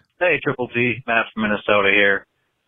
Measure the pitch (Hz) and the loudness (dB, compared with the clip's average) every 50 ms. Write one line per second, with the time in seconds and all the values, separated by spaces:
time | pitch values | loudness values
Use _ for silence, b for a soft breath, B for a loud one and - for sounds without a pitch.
0 | _ _ _ - 180 180 156 139 - 143 135 - 123 120 - 120 120 123 110 110 | _ _ _ -4 -2 0 0 0 0 -2 -4 -2 -4 -4 -2 -2 -2 -2 -2 -4
1 | - - 117 113 110 - - 110 110 104 104 101 - - 104 101 98 98 98 101 | -4 -2 -2 -2 -2 -2 -4 -4 -2 -2 -2 -2 0 0 2 2 2 2 2 4
2 | 101 101 98 98 - _ _ _ _ _ _ _ _ | 4 2 0 -2 -4 _ _ _ _ _ _ _ _